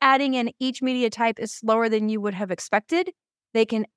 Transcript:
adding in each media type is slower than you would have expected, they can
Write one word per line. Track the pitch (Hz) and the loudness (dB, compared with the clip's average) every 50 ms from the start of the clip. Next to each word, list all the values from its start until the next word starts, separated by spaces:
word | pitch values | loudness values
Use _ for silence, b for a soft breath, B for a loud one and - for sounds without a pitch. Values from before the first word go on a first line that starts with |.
adding | 277 269 269 269 285 277 262 | 2 4 4 4 2 2 0
in | 254 233 233 - _ | 0 -2 -2 -4 _
each | 262 262 247 - | -4 -4 -2 -2
media | 262 254 254 254 247 226 | -2 -2 0 0 0 -2
type | - - 233 226 220 - | 0 0 0 -2 0 -2
is | - 214 | -6 -10
slower | - - - 220 220 226 233 226 | -10 -4 0 2 2 2 2 2
than | 220 214 214 214 | 0 0 0 0
you | 220 214 | -2 -2
would | 202 208 196 | -2 -4 -4
have | 180 208 185 | -4 -4 -6
expected, | 180 - - - - 208 - - 330 339 370 370 - _ _ _ _ _ _ _ | -6 -8 -4 -2 -2 -2 0 0 0 -2 -2 -2 -8 _ _ _ _ _ _ _
they | - 226 226 | 0 0 2
can | 220 233 220 214 - _ | 2 0 -2 -4 -4 _